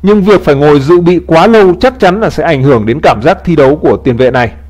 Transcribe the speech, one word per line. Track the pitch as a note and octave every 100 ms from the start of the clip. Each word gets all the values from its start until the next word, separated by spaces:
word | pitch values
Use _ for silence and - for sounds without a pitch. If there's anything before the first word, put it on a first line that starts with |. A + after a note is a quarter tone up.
Nhưng | F#3+ G#3
việc | F#3+ F#3
phải | -
ngồi | C#3 D3 D3
dự | C3+ F3
bị | F3 F3 -
quá | D#3+ G3+
lâu | A3+ F#3+ F3
chắc | C4 B3+
chắn | A3 G#3
là | G3+
sẽ | -
ảnh | D#3 C#3+
hưởng | C3+ B2 G#2
đến | C3
cảm | E3 A2
giác | C3 F#3+
thi | - D#3
đấu | C3+ D3+
của | - G2+
tiền | - A#2
vệ | B2+
này. | B2+ A#2 -